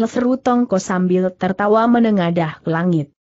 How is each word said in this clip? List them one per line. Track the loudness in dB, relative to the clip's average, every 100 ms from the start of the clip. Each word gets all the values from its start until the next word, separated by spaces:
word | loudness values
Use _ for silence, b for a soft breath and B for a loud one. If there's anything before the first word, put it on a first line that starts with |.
| -2
seru | -2 -2 0
Tongko | 0 0 0 -2
sambil | -2 -2 0 0 0 -2
tertawa | -4 -2 0 2
menengadah | 4 2 2 2 0 -2 -4 -6
ke | -6
langit. | -2 0 -2 -4 _